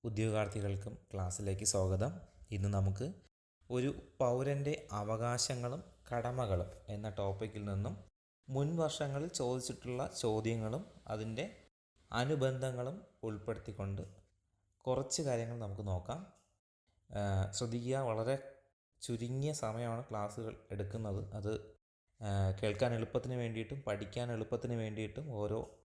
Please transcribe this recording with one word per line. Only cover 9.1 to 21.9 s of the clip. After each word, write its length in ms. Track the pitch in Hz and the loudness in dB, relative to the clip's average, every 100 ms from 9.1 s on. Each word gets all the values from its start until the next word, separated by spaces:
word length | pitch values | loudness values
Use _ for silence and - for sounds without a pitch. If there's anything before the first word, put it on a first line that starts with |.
| 139 165 | 0 -2
ചോദിച്ചിട്ടുള്ള 840 | - 123 127 127 113 123 123 - - | 0 0 0 -2 -6 -4 -2 -2 0
ചോദ്യങ്ങളും 680 | 120 110 110 113 110 131 208 - - | 2 4 2 2 0 -2 -6 -14 -6
അതിൻ്റെ 380 | 107 110 110 190 - - _ _ _ _ | -4 -2 -4 -6 -8 -20 _ _ _ _
അനുബന്ധങ്ങളും 840 | 117 127 151 131 131 131 123 123 185 - _ | 0 2 4 4 2 -2 -2 -4 -6 -12 _
ഉൾപ്പെടുത്തിക്കൊണ്ട് 800 | 113 107 101 107 - 98 98 98 - - - _ _ _ _ _ - | -4 -4 -4 -4 -4 -4 -2 -2 -6 -12 -20 _ _ _ _ _ 0
കുറച്ച് 360 | 127 135 - | 0 2 0
കാര്യങ്ങൾ 380 | 143 120 117 120 | 2 2 0 -4
നമുക്ക് 280 | 107 98 101 | -4 -4 0
നോക്കാം. 340 | 90 - 143 190 - _ _ _ _ _ _ _ | 0 0 -6 -6 -18 _ _ _ _ _ _ _
ആ, 420 | 104 101 95 98 | -2 2 2 2
ശ്രദ്ധിക്കുക, 460 | 101 117 120 120 131 | 0 0 0 2 2
വളരെ 400 | 131 110 113 135 - - _ _ _ _ | 2 2 2 0 -2 -18 _ _ _ _
ചുരുങ്ങിയ 500 | - 117 120 131 147 | -4 -2 0 0 0
സമയമാണ് 520 | 147 110 110 120 113 120 | 0 -2 -2 -2 -2 -2
ക്ലാസ്സുകൾ 460 | 107 104 110 113 104 - | -2 -2 -4 -6 -8 -8
എടുക്കുന്നത്. 500 | 101 98 113 107 98 98 | -4 -2 -2 -2 -2 -2
അത്, 200 | 107 101 110 - - _ | -2 0 -2 -4 -20 _